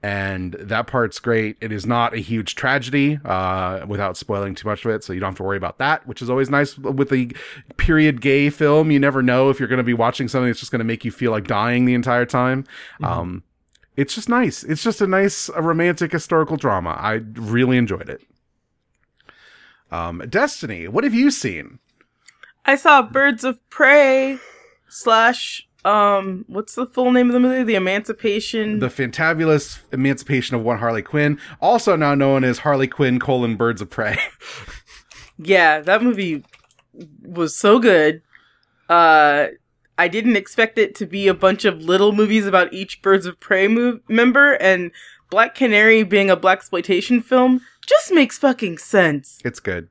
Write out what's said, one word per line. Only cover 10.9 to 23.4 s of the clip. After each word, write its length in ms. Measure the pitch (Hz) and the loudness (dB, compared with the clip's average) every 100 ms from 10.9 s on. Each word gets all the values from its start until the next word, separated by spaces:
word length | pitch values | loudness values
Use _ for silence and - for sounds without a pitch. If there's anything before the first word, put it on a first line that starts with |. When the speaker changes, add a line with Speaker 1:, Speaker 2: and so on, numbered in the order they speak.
| 113 120 | -4 -8
Speaker 1:
you 40 | |
feel 200 | - 123 | -4 -2
like 160 | 107 98 | -2 -2
dying 400 | 107 113 123 123 | -2 0 2 2
the 80 | |
entire 320 | 123 120 120 120 | 0 0 0 0
time. 380 | 131 127 131 135 - - - | 0 0 -2 -6 -16 -20 -8
Speaker 2:
Mm-hmm. 40 | 95 | -6
Speaker 1:
Um, 360 | 85 87 92 - _ _ _ _ - | -4 -6 -10 -16 _ _ _ _ -6
it's 180 | 139 | -6
just 140 | - 214 | -6 -2
nice. 340 | 240 233 - | 0 0 -4
It's 200 | - 156 | -8 -4
just 180 | 226 - | -4 -2
a 60 | 196 | 0
nice, 420 | 190 196 - - | 2 0 -2 -10
a 140 | - | -6
romantic 500 | 165 165 175 170 165 | -2 0 0 0 -4
historical 460 | 170 - 165 151 156 | -4 -2 0 0 -2
drama. 320 | 131 98 87 76 | -2 -2 -4 -6
I 220 | 107 110 110 113 | -4 -6 -8 -12
really 420 | 107 117 127 127 | -4 0 2 2
enjoyed 320 | 117 95 - | 0 -4 -10
it. 100 | 71 _ _ _ _ _ _ _ _ _ _ _ _ _ _ _ _ _ | -16 _ _ _ _ _ _ _ _ _ _ _ _ _ _ _ _ _
Um, 320 | 80 85 87 113 | -8 -8 -8 -6
Destiny, 600 | 180 277 - - 92 85 | -2 -2 -4 -12 -10 -6
what 160 | 127 | -2
have 100 | 269 | 0
you 160 | 233 277 | 2 2
seen? 480 | 277 127 85 - - _ _ _ _ _ _ - _ - | 0 -6 -8 -14 -20 _ _ _ _ _ _ -20 _ -2
Speaker 3:
I 100 | 277 | 2
saw 260 | 330 285 | 6 4
Birds 420 | 220 269 277 226 | 4 0 0 0